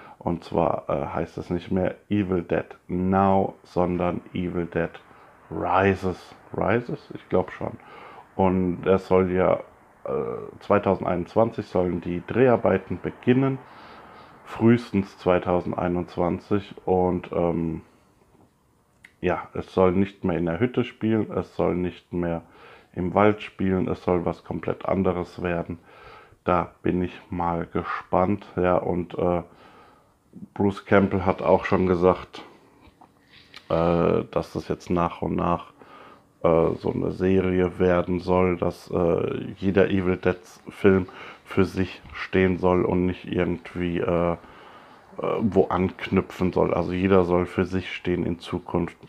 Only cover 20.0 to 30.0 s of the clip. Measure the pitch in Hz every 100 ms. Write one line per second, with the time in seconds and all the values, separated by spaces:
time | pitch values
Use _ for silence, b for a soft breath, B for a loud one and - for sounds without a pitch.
20 | 98 - 92 80 85 85 123 - 120 -
21 | 110 110 - 98 90 - 87 87 90 -
22 | - 87 87 82 - B B B B -
23 | 90 95 107 104 - - 95 92 82 -
24 | - 90 87 85 - 82 - - - 92
25 | 92 87 87 - 90 85 85 85 B B
26 | B B B B - 87 82 - 92 90
27 | 90 - - 87 87 85 85 90 - -
28 | - 90 92 - - - 90 87 - 87
29 | 85 - 90 87 - B B B B B